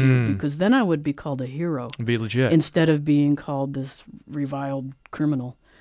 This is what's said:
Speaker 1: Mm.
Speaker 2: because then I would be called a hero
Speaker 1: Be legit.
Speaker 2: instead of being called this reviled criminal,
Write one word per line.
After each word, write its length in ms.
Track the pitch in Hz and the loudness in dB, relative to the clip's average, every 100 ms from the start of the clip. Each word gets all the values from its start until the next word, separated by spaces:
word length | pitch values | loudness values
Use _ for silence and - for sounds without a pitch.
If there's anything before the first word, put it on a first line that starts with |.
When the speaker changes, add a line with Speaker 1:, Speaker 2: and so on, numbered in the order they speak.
| 135 | 4
Speaker 1:
Mm. 220 | 127 117 | 4 2
Speaker 2:
because 300 | 101 147 147 | 0 -2 0
then 160 | 190 262 | 4 4
I 80 | |
would 180 | 202 156 | 4 0
be 120 | 151 | 0
called 280 | 143 151 131 | -4 -4 -6
a 60 | 127 | -6
hero 400 | 139 170 147 120 - | -4 -4 -2 -6 -6
Speaker 1:
Be 160 | 117 117 | -2 0
legit. 340 | 110 117 127 | 0 2 2
Speaker 2:
instead 340 | 165 - 175 160 | 2 0 2 2
of 160 | 151 | 2
being 320 | 147 147 143 143 | 2 2 4 0
called 380 | - 139 139 | -2 -4 -4
this 300 | 139 131 - - - - | -6 -8 -12 -20 -20 -12
reviled 640 | 147 139 139 139 139 131 135 _ | -8 -6 -4 -6 -6 -8 -12 _
criminal, 480 | - 151 139 123 - _ _ | -2 0 0 -4 -12 _ _